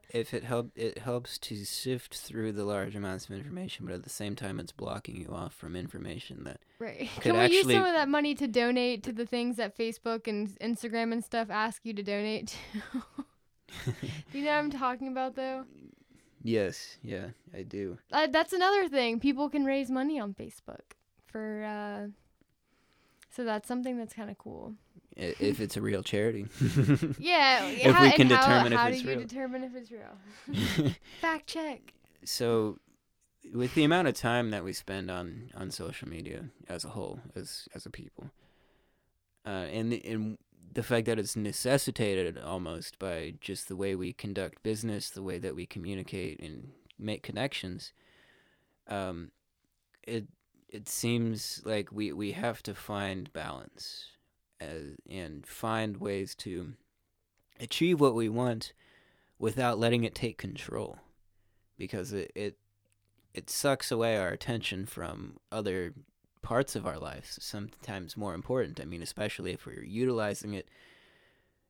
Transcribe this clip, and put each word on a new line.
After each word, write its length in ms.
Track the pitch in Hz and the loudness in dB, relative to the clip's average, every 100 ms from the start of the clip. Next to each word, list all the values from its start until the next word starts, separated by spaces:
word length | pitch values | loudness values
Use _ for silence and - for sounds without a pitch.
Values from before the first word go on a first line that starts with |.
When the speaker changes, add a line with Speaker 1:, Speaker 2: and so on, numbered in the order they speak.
| - | -4
Speaker 1:
If 240 | 117 110 | -4 -2
it 120 | 120 120 | -4 0
help, 260 | 120 120 | -2 -2
it 260 | - 113 - | -4 -4 -2
helps 380 | 120 123 123 - | -2 -2 -4 -8
to 260 | - 104 101 | -6 -6 -6
sift 500 | - 127 123 - - | -4 -2 -2 -4 -12
through 380 | - 113 110 | -8 -2 -2
the 100 | 104 | 0
large 320 | 101 101 95 101 | 0 0 -2 -4
amounts 300 | 98 95 - | -4 -6 -6
of 60 | |
information, 540 | 98 143 180 190 - 90 | -10 -8 -8 -8 -8 -8
but 80 | |
at 100 | 90 | -8
the 60 | - | -8
same 280 | - 104 101 | -6 -6 -6
time, 240 | 98 - | -6 -6
it's 100 | 87 | -8
blocking 460 | - 110 - - 185 | -8 -6 -6 -8 -10
you 100 | - | -8
off 200 | - - | -8 -8
from 220 | - 156 180 | -10 -10 -8
information 720 | 180 - - - - - - | -8 -8 -10 -10 -12 -12 -12
that 160 | - _ - | -14 _ -12
Speaker 2:
Right. 300 | 226 - 240 | -10 -8 -8
<laughs> 20 | - | 0
Speaker 1:
could 80 | |
Speaker 2:
Can 100 | - | 4
we 80 | 349 349 | 8 8
use 80 | 370 | 8
Speaker 1:
actually 160 | - | 8
Speaker 2:
some 120 | 392 370 | 8 6
of 80 | |
that 140 | 320 277 | 4 4
money 280 | 294 294 262 | 2 2 0
to 120 | 277 | 0
donate 560 | 240 240 247 247 226 | 4 4 4 2 0
to 80 | 254 | -4
the 140 | 226 233 | -6 -2
things 320 | 240 240 233 | -2 -2 -2
that 200 | 208 - | -4 -2
Facebook 500 | 226 220 233 226 226 | -4 -2 -4 -2 -2
and 280 | 208 208 208 | -2 -2 -4
Instagram 520 | 226 226 233 233 226 | -4 -2 -2 0 0
and 100 | 233 - | 0 -2
stuff 240 | 233 220 | -2 0
ask 360 | 202 220 - 226 | 0 0 -2 -8
you 60 | |
to 100 | 202 | -6
donate 440 | 202 202 214 220 220 | -2 0 0 -2 -4
to? 560 | - - 214 - 254 - | -10 -10 -10 -6 -8 -8
<laughs> 180 | - - _ _ _ _ | -10 -12 _ _ _ _
Speaker 1:
<laughs> 640 | - 127 - - 151 - | -8 -6 -4 -6 -8 -8
Speaker 2:
Do 80 | 277 | -2
you 60 | 294 | 2
know 60 | |
what 80 | 294 | 2
I'm 120 | 294 | 2
talking 380 | 277 254 254 269 | 0 -2 -2 -4
about, 260 | 262 262 269 | -2 -2 -2
though? 300 | 262 262 262 - 65 - _ - _ - | -4 -6 -10 -18 -20 -20 _ -20 _ -6
Speaker 1:
Yes, 560 | 113 110 95 - - - | 2 4 4 -2 -12 -14
yeah, 240 | 113 95 98 - - | -8 -6 -6 -12 -14
I 100 | 98 | -14
do. 340 | 92 98 95 - _ | -8 -6 -6 -8 _
Speaker 2:
Uh, 140 | 285 311 | 0 4
that's 260 | 311 330 | 2 2
another 340 | 359 370 403 349 | 4 4 6 4
thing. 320 | 269 240 226 | 2 2 2
People 300 | 269 262 294 | 2 2 0
can 160 | 294 269 | 2 2
raise 260 | 277 254 | 2 0
money 260 | 262 285 302 | 0 0 -2
on 120 | 208 | -4
Facebook 600 | 196 - - - - - - _ _ _ | -8 -12 -14 -16 -16 -18 -20 _ _ _
for, 380 | 220 220 214 214 | -8 -6 -6 -6
uh, 420 | 208 208 208 208 202 _ _ _ _ _ _ _ _ _ _ - | -6 -6 -6 -8 -12 _ _ _ _ _ _ _ _ _ _ -14
so 140 | - | -6
that's 240 | 233 214 - | -2 -2 -2
something 300 | 247 254 247 | -2 -2 -4
that's 160 | 226 | -6
kinda 220 | - 208 196 | -10 -12 -12
cool. 400 | 220 - - 214 _ - - - | -12 -12 -12 -14 _ -20 -18 -6
Speaker 1:
I, 180 | 87 - | -4 0
if 200 | 98 98 | 2 2
it's 160 | 104 - | 0 -2
a 60 | |
real 200 | 104 101 | 0 0
charity. 460 | - 101 110 110 110 | 0 2 2 0 -6
<laughs> 680 | - 120 143 123 139 160 139 | 0 2 6 6 4 2 0
Speaker 2:
Yeah, 460 | 311 339 269 247 - | 4 8 8 6 4
Speaker 1:
If 260 | - 131 135 | 6 10 12
Speaker 2:
how, 80 | |
Speaker 1:
we 80 | 139 | 12
can 100 | 131 | 12
Speaker 2:
and 100 | 127 | 10
how, 60 | 123 - | 10 10
Speaker 1:
determine 240 | 123 117 | 8 8
if 60 | 113 | 6
Speaker 2:
how 80 | - | 6
Speaker 1:
it's 140 | 254 | 4
Speaker 2:
do 80 | 254 | 0
you 60 | 247 | -2
Speaker 1:
real. 20 | 226 | -2
Speaker 2:
determine 360 | 254 262 254 | -4 -4 -4
if 120 | 262 254 | -6 -8
it's 160 | 226 | -12
real? 1000 | 226 - 196 196 - - - - - 147 - | -14 -14 -18 -20 -16 -4 0 2 4 2 0
<laughs> 60 | - | -6
Speaker 1:
<laughs> 140 | - | -2
Speaker 2:
Fact 240 | 330 311 - | 0 0 -2
check. 460 | 320 311 247 - - _ _ | -4 -4 -6 -12 -20 _ _
Speaker 1:
So, 560 | - - 117 113 107 - - _ _ _ _ _ - | -6 0 4 4 4 -2 -12 _ _ _ _ _ -6
with 200 | 120 123 160 | -2 2 6
the 80 | |
amount 240 | 151 180 160 | 6 6 4
of 60 | |
time 380 | - 120 120 117 | 2 2 2 2
that 120 | 104 | -2
we 80 | 92 | -4
spend 400 | 95 - 95 92 | -6 -6 -6 -4
on, 380 | 90 87 113 120 - | -6 -6 -10 -12 -10
on 160 | 92 | -8
social 360 | - 82 - - | -6 -8 -8 -10
media 380 | 82 85 - 151 - - | -8 -8 -10 -12 -14 -10
as 160 | 87 - | -8 -6
a 40 | |
whole, 300 | 107 - - - 95 | -6 -8 -8 -12 -12
as, 320 | 90 - - - | -12 -12 -14 -16
as 100 | - | -14
a 40 | |
people, 420 | - - - 139 - _ _ _ _ _ _ _ _ _ _ 104 | -14 -16 -16 -16 -18 _ _ _ _ _ _ _ _ _ _ -8
uh, 40 | |
and 420 | 95 82 107 113 | -6 -4 -2 0
the, 140 | 120 - | -2 -2
and 320 | 110 107 104 _ _ - | -4 -4 -6 _ _ -8
the 100 | - | -6
fact 220 | 113 117 113 | 2 2 4
that 100 | 110 | 2
it's 180 | 101 110 | 0 -2
necessitated 1040 | 101 - 123 139 - 120 107 95 87 - | -2 -2 4 4 4 2 2 2 0 -4
almost 600 | 71 92 85 82 - - | -6 -4 -4 -6 -8 -8
by 340 | 95 82 78 76 | -4 -4 -6 -8
just 260 | - 92 - | -8 -8 -6
the 80 | 95 | -2
way 200 | 98 95 | -2 0
we 180 | 90 | -2
conduct 480 | - 104 98 90 - | -6 -6 -4 -6 -4
business, 460 | 110 107 113 104 - | -2 -2 -2 -4 -6
the 140 | 98 | -6
way 160 | 95 90 | -6 -4
that 160 | 90 73 | -4 -6
we 100 | 87 | -8
communicate 760 | 98 87 98 90 95 87 - | -8 -6 -6 -6 -6 -6 -8
and 300 | 78 76 139 - - - | -12 -12 -16 -20 -20 -10
make 240 | 107 107 | -6 -6
connections, 680 | - - 139 - 92 90 - - _ _ _ _ _ _ _ _ - | -6 -4 -4 -4 -8 -10 -12 -18 _ _ _ _ _ _ _ _ -6
um, 440 | 101 92 85 82 _ _ _ _ _ _ _ | -4 -4 -6 -10 _ _ _ _ _ _ _
it, 240 | - 113 101 _ _ _ _ | -6 -6 -6 _ _ _ _
it 180 | 107 - | -14 -8
seems 720 | - 120 120 113 107 - - 104 | -2 0 2 2 -2 -6 -8 -2
like 260 | 104 92 | -2 -2
we, 200 | 104 104 | -4 -4
we 220 | 76 104 | -2 -4
have 280 | 87 117 113 | -2 -4 -4
to 120 | - 95 | -8 -10
find 560 | - 101 98 95 - | -6 -4 -2 -4 -8
balance, 760 | 80 78 67 - - - - - _ _ _ _ - | -8 -8 -10 -14 -14 -14 -12 -16 _ _ _ _ -14
uh, 320 | 76 80 71 73 - | -12 -10 -10 -14 -12
and 360 | 95 82 73 - | -10 -10 -12 -14
find 500 | - 113 110 110 98 | -6 -2 0 -2 -2
ways 380 | 101 98 95 - | -2 -2 -4 -8
to 380 | - 87 143 117 _ _ _ _ _ _ _ - | -8 -6 -8 -12 _ _ _ _ _ _ _ -16
achieve 400 | 117 - 165 165 | -6 2 4 8
what 140 | 139 117 | 6 6
we 120 | 113 | 2
want 440 | 113 123 113 - - _ _ _ _ _ - | 2 0 0 -6 -14 _ _ _ _ _ -4
without 400 | 110 113 120 110 | -2 2 2 4
letting 240 | 117 120 | 4 4
it 100 | 113 | 2
take 240 | - 120 - | 0 -4 -4
control, 600 | - - - - - - - _ _ _ _ _ _ - | -8 -8 -6 -6 -6 -10 -20 _ _ _ _ _ _ -12
because 340 | 92 104 92 | -6 -6 -4
it, 180 | 101 - - | -4 -6 -6
it, 220 | 104 - _ _ _ _ _ _ _ | -6 -8 _ _ _ _ _ _ _
it 160 | - - | -12 -6
sucks 420 | - 143 135 - | 0 2 2 0
away 260 | 117 113 107 | 2 4 2
our 120 | 90 | 0
attention 560 | - - 117 - 95 101 | -2 -4 -2 -2 -4 -6
from 520 | - 85 - - - _ | -8 -8 -8 -12 -16 _
other 420 | 110 101 92 85 - - _ _ _ | -4 -2 -2 -2 -8 -20 _ _ _
parts 340 | - 117 139 110 | 0 2 2 -2
of 120 | - | -4
our 100 | 73 | -6
lives, 400 | 76 65 - - | -8 -10 -12 -12
sometimes 760 | - 107 104 - - 98 82 - | -8 -8 -10 -12 -10 -8 -8 -6
more 180 | 101 | -6
important. 460 | 87 - 127 80 - | -4 -2 0 0 -4
I 60 | 76 | -8
mean, 160 | 85 | -8
especially 500 | 82 - 107 - 90 | -8 -6 -6 -4 -6
if 140 | - - | -6 -10
we're 180 | - | -12
utilizing 720 | 60 107 127 113 104 98 104 | -6 0 2 2 0 -2 -6
it, 160 | 98 - - - - _ _ _ _ _ _ | -8 -10 -18 -20 -20 _ _ _ _ _ _